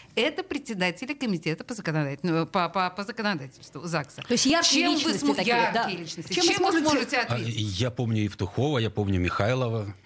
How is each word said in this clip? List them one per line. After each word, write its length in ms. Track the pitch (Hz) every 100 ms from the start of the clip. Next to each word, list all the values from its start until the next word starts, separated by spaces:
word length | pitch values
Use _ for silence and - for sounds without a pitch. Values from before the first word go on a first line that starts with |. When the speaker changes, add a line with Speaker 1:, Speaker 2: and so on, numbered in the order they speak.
| - -
Speaker 1:
Это 260 | 269 302
председатель 720 | 370 302 - 202 180 170 254
комитета 480 | 294 247 175 160 160
по 120 | -
законодательному, 720 | 233 175 156 143 139 180 160 160
по, 220 | 196 170
по, 180 | 190 185
по 140 | 185
законодательству 760 | 196 233 208 175 131 - - 143 170
загса. 360 | 160 - -
Speaker 2:
То 100 | -
есть 140 | 240 269
яркие 360 | 330 320 277 349
Speaker 1:
Чем 60 |
вы 60 | 339
Speaker 2:
личности 260 | 302 202 285
Speaker 1:
смо-, 80 | 277
Speaker 2:
такие, 180 | -
да. 260 | 240 226 226
Speaker 1:
яркие 160 | 220 180
личности. 340 | 160 - 160
Speaker 2:
Чем 140 | 190 349
вы 60 |
Speaker 1:
Чем 100 | 392
вы 80 | 370
Speaker 2:
сможете 200 | 330 302
Speaker 1:
сможете 260 | 285 247 262
Speaker 3:
А, 160 | 233
Speaker 1:
ответить? 460 | 120 113 113 107 92
Speaker 3:
я 100 | 123
помню 320 | 120 117 110
Евтухова, 560 | 104 - 92 - 143 135
я 120 | 110
помню 300 | 107 101 95
Михайлова. 720 | 87 - 104 127 123 113 101 -